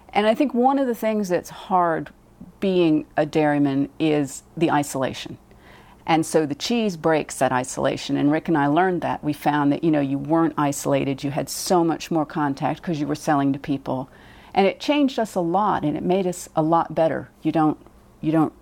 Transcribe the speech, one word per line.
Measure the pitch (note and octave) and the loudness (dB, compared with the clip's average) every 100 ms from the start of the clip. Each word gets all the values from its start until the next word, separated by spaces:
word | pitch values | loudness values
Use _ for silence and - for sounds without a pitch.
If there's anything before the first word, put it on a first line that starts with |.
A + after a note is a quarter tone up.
| - | -4
And | - G#3+ | 0 2
I | |
think | A3+ C#4 | 2 0
one | A#3+ B3+ C#4 | 2 2 2
of | C4 | 0
the | A3+ | -2
things | A3 G#3+ F#3 | -2 -2 0
that's | F3 - | -2 -4
hard | - - F#3 E3+ D#3 D3 - _ - - - | -14 -2 2 2 0 -4 -14 _ -20 -20 -4
being | G3 F3+ E3 D3+ - - | 0 4 4 2 0 -2
a | |
dairyman | D3+ D#3+ D3+ D3 C#3+ C3+ C#3 - | 0 2 2 2 2 0 -2 -2
is | D#3+ D3+ C#3 - - - | 0 2 -2 -8 -16 -2
the | D#3+ | 0
isolation. | D3 C#3+ C3+ B2+ - - - _ - - - - - - | 2 -2 -4 -4 -6 -12 -16 _ -20 -20 -20 -20 -10 0
And | D#3+ D#3 | 2 2
so | - | 2
the | D3+ | 0
cheese | C#3+ - A#3 G#3+ E3 | -2 -2 0 0 0
breaks | D#3+ D#3 - - | 0 0 -2 -2
that | B2+ | 0
isolation. | B2+ B2+ - C3+ A2+ - C#3 | 0 -2 -2 -2 -2 -2 0
And | C#3+ | 2
Rick | D#3 E3+ | 2 0
and | D#3 | 0
I | C#3+ | 2
learned | D#3 F#3 F3 | 2 2 0
that. | C3 B2+ | -4 -4
We | D3+ | -4
found | D3 D3+ D3 C#3+ | -2 -2 2 2
that, | C#3+ | 2
you | E3 | 2
know, | D3+ | 2
you | C3+ C#3 | 0 -2
weren't | C#3+ E3 E3 - | 0 2 2 0
isolated. | D3 C#3+ C#3+ C#3 C#3 C3 | -2 -2 -2 0 0 -4
You | C#3 | -4
had | C#3+ C#3 | -4 -6
so | - - F3+ | -6 0 2
much | E3 D3 - | 2 -2 -4
more | E3 C#3+ | -4 -2
contact | D#3+ D3 C#3 C#3+ D3+ | -2 -4 -2 -4 -4
'cause | - D3+ | -6 -4
you | D3 | -4
were | |
selling | D3 - C#3+ C#3 | -4 0 2 2
to | C#3 | 0
people. | - C3+ - C3 C3+ - - - - | -4 -6 -4 -6 -8 -16 -20 -20 -4
And | - G3 | 0 2
it | - | 0
changed | - D4 C4+ A#3+ | 0 2 2 0
us | A3 | -4
a | F#3+ | -2
lot, | E3+ F#3 G#3+ E3 | 0 0 0 0
and | D3+ - | -2 -2
it | |
made | F3 F#3+ F3+ | 0 0 0
us | F3 - | -4 -4
a | - | -2
lot | D#3+ E3 - | 2 2 2
better. | D#3+ D#3+ C3 B2+ _ | 0 0 0 -8 _
You | D#3 | -2
don't, | D#3+ D#3 - - - - _ | 2 2 0 -8 -20 -20 _
you | D3+ | -2
don't, | D#3 D3+ - | 0 0 -2